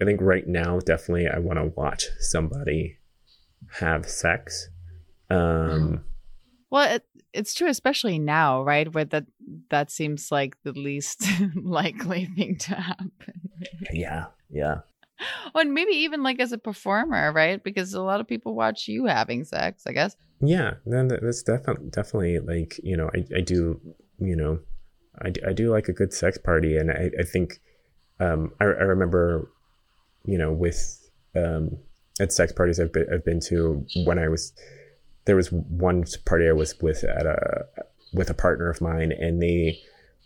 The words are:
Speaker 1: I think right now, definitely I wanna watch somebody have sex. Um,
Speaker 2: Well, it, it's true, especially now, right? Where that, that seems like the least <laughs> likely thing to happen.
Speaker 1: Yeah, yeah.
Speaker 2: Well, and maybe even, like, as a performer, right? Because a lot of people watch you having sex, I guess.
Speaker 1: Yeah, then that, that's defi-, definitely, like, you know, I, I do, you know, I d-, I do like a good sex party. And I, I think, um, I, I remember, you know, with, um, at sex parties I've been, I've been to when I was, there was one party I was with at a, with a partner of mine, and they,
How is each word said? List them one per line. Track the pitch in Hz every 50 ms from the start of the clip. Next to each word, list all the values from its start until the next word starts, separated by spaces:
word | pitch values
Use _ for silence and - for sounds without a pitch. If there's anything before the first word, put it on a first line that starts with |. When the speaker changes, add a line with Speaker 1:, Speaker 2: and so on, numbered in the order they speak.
Speaker 1:
I | -
think | 101 104 98
right | 95 95 92 92 -
now, | 82 87 85 85 87 90 90
definitely | 90 - 82 82 - - 87 87 87
I | 73 - 87
wanna | 85 82 82 80 78
watch | 80 80 - 73 73 - - - - - -
somebody | - - - 82 82 78 - 69 71 69 76 80 78 - - _ _ _ _ _ _ _ _ _ _ _ _ - - - - -
have | - 80 80 76 -
sex. | - - - - 87 82 - - - - - - - - - - - - - - - - _ _ -
Um, | 92 90 85 85 82 80 80 80 80 80 78 78 80 82 - - - - - - - - - _ _ _ _ -
Speaker 2:
Well, | - 285 285 - -
it, | 233 - _ _ - _ _ -
it's | - 214 - -
true, | - 349
especially | 339 262 - - 254 - - - 220 175
now, | 156 151 147 151 160 160 143 131 131 135
right? | 143 147 147 156 160 160
Where | 156 156
that, | 147 - 151 139 - _ _ - - - 160 - -
that | 151 147 147 147
seems | - - 160 151 151 147 - -
like | 151 143 139 131 - _ -
the | 143
least | 127 139 139 143 143 143 143 - - - - 190 202 175 202
<laughs> | 190 151
likely | - - 180 175 156 165 165 - - 247 170 185 175 185
thing | 180 185 175 185 - 190 147
to | - 160 -
happen. | - 180 175 - - 185 190 - - - - - 175 165 180 - 165 175 - - 160 - -
Speaker 1:
Yeah, | 85 82 87 - 78 82 82 - - _ _ -
yeah. | - 73 71 76 76 67 - _ _ _ _ _ _ - - - - - - 311 -
Speaker 2:
Well, | 311
and | 320 294 277
maybe | 311 349 427
even, | 381 294 311 320 302 302 269
like, | 262 254 254
as | 247 240
a | 240
performer, | 220 - 220 196 - - 196 196 214 247 330 262 180 147 151
right? | 151 160 156 165 190 196 -
Because | 190 202 196 185 185 196
a | 185
lot | 185 190 196 208
of | 226
people | - 240 226 - 226 220
watch | 226 220 - 214 - -
you | - 214 220 262
having | 220 147 113 113 - 120 120 156
sex, | - - - - 87 - - -
I | -
guess. | - - 156 202 - _ _ _ _ -
Speaker 1:
Yeah, | 139 143 175 185 139 104 98 - -
then | 110 117 127 131 127
that, | 123 -
that's | 110 120 120 - -
defi-, | - 113 123 - - 110 - 71 64
definitely, | - - - - - 107 92 87 87 82
like, | - 80 85 85 82 - - - -
you | 95 92
know, | 82 80 78 -
I, | 90 87 - -
I | 92
do, | 87 - 90 90 85 82 78 - - 82 80 _ _ _ _ -
you | 98 95 87
know, | 80 76 76 80 82 - - - - - - _ _ _ _ - -
I | - 92
d-, | 92 - -
I | 95 92
do | 98 113 117
like | 113 110 104
a | - 92
good | - 101 92 -
sex | - - 90 -
party. | - - - 85 80 80 80 78
And | 78 78 80
I, | 76 - 90 90 - -
I | 87
think, | - - 92 87 85 - - _ _ _ _ _ _ _ _ _ _ _ -
um, | 92 87 82 78 78 - - -
I, | 101
I | 104 95 - 92
remember, | 98 92 95 92 87 85 87 85 87 85 80 - - _ _ _ _ _ _ _ _ _ _ _ _ _ _ -
you | 104 98
know, | 87 80 78
with, | 80 82 87 85 - - - - - - _ _ _ _ _ _ -
um, | 92 87 82 80 80 80 78 - - - - - _ _ _ - -
at | 98 95
sex | - - 87 82 -
parties | - 90 87 85 87
I've | 85 80 -
been, | 82 82 - 87
I've | 87 -
been | 85 85 85 -
to | - 87 85 82 82 78 71 65 - - 90 85
when | 85 85 87
I | 80 78
was, | 78 87 - - - - - - - - - - _ _ _ - - - -
there | - 101
was | 92 87 -
one | 90 85 78 - 82 85 92 90 90 90 85 - - - -
party | - 85 85 82
I | 82
was | 80 78 78 - - -
with | - 80 78 - 76
at | - - 80 80
a, | 80 - - - - - - - - - - - - _ _ _ - -
with | 90 92 -
a | 85
partner | - - 90 82 65 82 85
of | 80 -
mine, | 85 82 82 82 80 80
and | 73 - - 85 85 85
they, | 85 87 85 85 82 80 80 - - - _ _ _ _ _ _ _